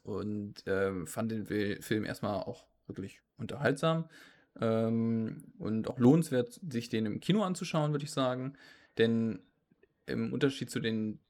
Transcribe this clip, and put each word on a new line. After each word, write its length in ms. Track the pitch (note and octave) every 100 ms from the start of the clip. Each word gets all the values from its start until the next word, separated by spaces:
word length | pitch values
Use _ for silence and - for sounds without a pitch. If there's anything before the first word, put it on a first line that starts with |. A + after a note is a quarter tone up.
und, 520 | - F#2+ G#2 G#2 G#2 - -
ähm, 400 | F#2+ F#2+ F#2 D#2+
fand 240 | A#2 A2
den 180 | A2 G2
Wil-, 320 | G#2 G2+ G2
Film 240 | - A2 -
erstmal 300 | F#2 G#2 G2
auch 240 | G2+ - - _ -
wirklich 360 | F#2 F#2+ - _ -
unterhaltsam, 720 | A2+ - B2 C#3+ E3 D#3+ D#3+ - - _ _ -
ähm, 840 | A2+ A2+ A2+ A2+ A2+ A2+ A2 - - -
und 300 | G#2+ A2 G#2
auch 100 | -
lohnenswert, 640 | B2 E3 D#3+ B2+ A#2+ - E3+
sich 200 | A#2 A#2
den 160 | A2+ G#2+
im 120 | G#2+
Kino 200 | - G#3
anzuschauen, 480 | F#3+ F3+ F3 D#3+ D3+
würd 120 | D3
ich 80 | D3
sagen. 420 | C#3 B2+ B2+ C3 - - - _ -
Denn 420 | A2+ A2+ A2+ G#2 - _ _ _ _ _ -
im 240 | B2 A#2
Unterschied 380 | C3 C#3 C3+ B2
zu 80 | -
den 400 | A2+ A2 G#2+ -